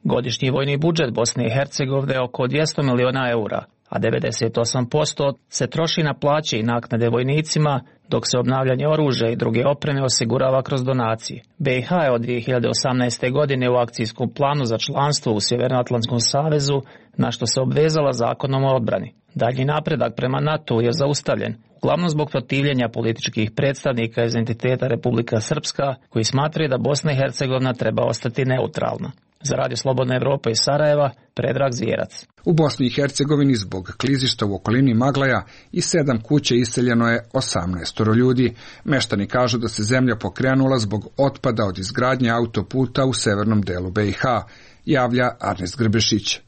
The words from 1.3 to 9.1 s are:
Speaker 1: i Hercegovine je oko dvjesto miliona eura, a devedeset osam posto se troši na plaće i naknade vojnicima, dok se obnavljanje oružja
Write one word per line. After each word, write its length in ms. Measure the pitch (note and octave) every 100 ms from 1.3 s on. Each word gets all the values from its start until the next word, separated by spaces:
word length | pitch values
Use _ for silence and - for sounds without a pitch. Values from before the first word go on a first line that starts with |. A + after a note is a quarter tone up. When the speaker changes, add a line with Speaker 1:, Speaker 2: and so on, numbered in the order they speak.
| - B2
Speaker 1:
i 80 | A#2+
Hercegovine 580 | C#3 - C3+ C3+ C3+
je 60 | C3
oko 260 | B2 - B2+
dvjesto 360 | C#3 D#3 -
miliona 480 | C#3+ B2 B2 C3 B2
eura, 340 | A#2 G2+ - - _ _
a 100 | -
devedeset 600 | A2+ B2 B2 A#2 A2+ A#2
osam 300 | A#2 C3 A#2+
posto 460 | D3+ D3+ - C#3+ C3 _
se 180 | - B2
troši 360 | D#3 E3 -
na 120 | D#3
plaće 440 | C3 C#3+ D3+ D#3+ B2
i 40 |
naknade 460 | A2 A#2 - A#2 A#2
vojnicima, 720 | A#2 B2+ D3 D#3 D#3 D3+ C3+ - _ _
dok 140 | A#2+ -
se 120 | B2
obnavljanje 480 | B2 C3 C3 B2+ C#3+
oružja 400 | D#3 D3